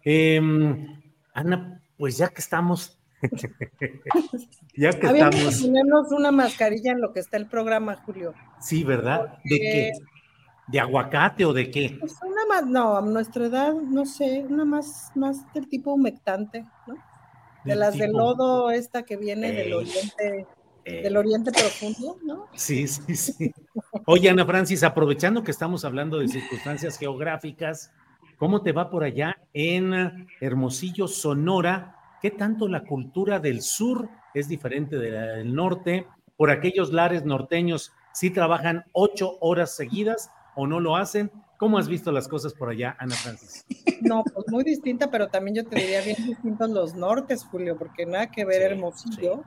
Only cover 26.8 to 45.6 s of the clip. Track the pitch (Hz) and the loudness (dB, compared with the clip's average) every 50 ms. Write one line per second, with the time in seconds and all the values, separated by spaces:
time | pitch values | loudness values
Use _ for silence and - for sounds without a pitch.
26.8 | 151 165 143 - 147 139 135 127 151 165 160 160 - 156 135 _ 165 156 160 151 | -6 -8 -8 -6 -8 -8 -6 -6 -6 -6 -6 -6 -10 -12 -12 _ -8 -8 -8 -8
27.8 | - _ _ _ _ _ _ _ _ _ _ _ 151 165 202 208 202 185 151 156 | -14 _ _ _ _ _ _ _ _ _ _ _ 0 2 2 2 2 2 0 0
28.8 | 175 - 185 175 156 139 - 127 147 165 190 _ _ _ _ 147 151 165 175 180 | -2 -2 -2 -2 -2 -2 -2 -2 -2 -2 -4 _ _ _ _ -2 0 0 0 0
29.8 | 185 185 185 185 185 175 175 180 185 - - - 131 135 123 135 131 127 127 - | 0 0 0 0 0 -2 -4 -10 -18 -20 -12 -6 -4 -2 0 0 0 0 -2 -4
30.8 | - 185 175 202 190 170 - - - 151 143 143 151 175 190 185 170 170 185 190 | -6 -6 -4 -4 -4 -4 -4 -4 -2 -2 0 0 2 2 2 2 2 2 0 -2
31.8 | 185 - - - _ _ _ - - 208 202 208 202 214 220 220 220 196 185 147 | -4 -12 -20 -20 _ _ _ -6 -4 -4 -4 -2 -2 -2 0 0 -2 -2 -2 -4
32.8 | - - 147 131 127 131 - 175 196 196 202 190 156 147 123 117 - - - - | -4 -6 -6 -6 -6 -6 -4 -2 0 0 0 0 0 0 -2 -2 -4 -6 -4 -2
33.8 | 214 247 254 - 196 214 - - _ _ _ 143 143 143 170 147 - 127 127 143 | 0 0 0 -2 -4 -8 -12 -20 _ _ _ -6 -4 -4 -6 -6 -6 -6 -4 -4
34.8 | 151 143 151 139 117 113 110 107 113 113 113 113 110 120 127 143 175 185 180 180 | -4 -4 -4 -4 -4 -4 -4 -6 -6 -6 -6 -6 -4 -4 -2 0 0 0 0 -2
35.8 | - 175 175 185 180 - _ _ _ _ _ _ 156 147 143 147 147 180 180 196 | -2 -2 -2 -2 -4 -8 _ _ _ _ _ _ 4 4 4 4 2 0 2 2
36.8 | 180 143 160 165 170 175 180 170 143 151 139 131 127 - 170 170 175 175 165 147 | 0 2 4 4 4 4 2 0 0 0 -2 -2 -2 0 0 2 2 2 0 -2
37.8 | - - _ _ _ _ _ - - 185 180 196 170 160 170 - 143 170 165 175 | -4 -8 _ _ _ _ _ -2 -2 0 2 2 4 4 4 2 2 0 -2 -2
38.8 | - _ _ 180 196 202 - - 190 185 180 185 170 165 180 170 170 - - - | -6 _ _ 4 4 4 4 0 -4 -4 -4 0 2 2 4 2 2 0 -2 -8
39.8 | 147 120 127 185 208 214 226 220 - - - _ _ _ _ 139 139 139 156 170 | -6 -4 -2 -2 0 0 -2 -2 -6 -12 -18 _ _ _ _ -4 -2 -2 0 0
40.8 | 175 165 156 180 202 196 - 208 208 208 _ - _ _ _ _ 208 220 214 202 | 2 2 2 2 0 0 -2 -2 -2 -2 _ -14 _ _ _ _ 2 4 4 4
41.8 | 165 147 175 156 - 170 147 135 127 - 160 151 - 151 - - 135 120 113 110 | 2 0 -2 -4 -2 0 0 0 -2 -2 -6 -6 -6 -8 -8 -8 -8 -6 -4 -4
42.8 | 120 123 139 - 127 127 120 117 - 123 113 - - - - - _ _ - - | -4 -6 -6 -8 -8 -6 -6 -6 -8 -10 -12 -14 -18 -20 -20 -20 _ _ -14 -2
43.8 | _ - - - 226 - - 226 - - - 202 208 - 226 247 269 320 302 302 | _ -2 -2 2 0 2 2 2 0 -2 -4 -6 -6 -4 -2 -2 0 0 -2 -2
44.8 | - 262 247 233 285 285 277 220 208 196 - 190 190 202 214 220 | -2 -4 -2 -2 -2 -2 0 -2 -2 0 -2 -4 -2 -2 -4 -4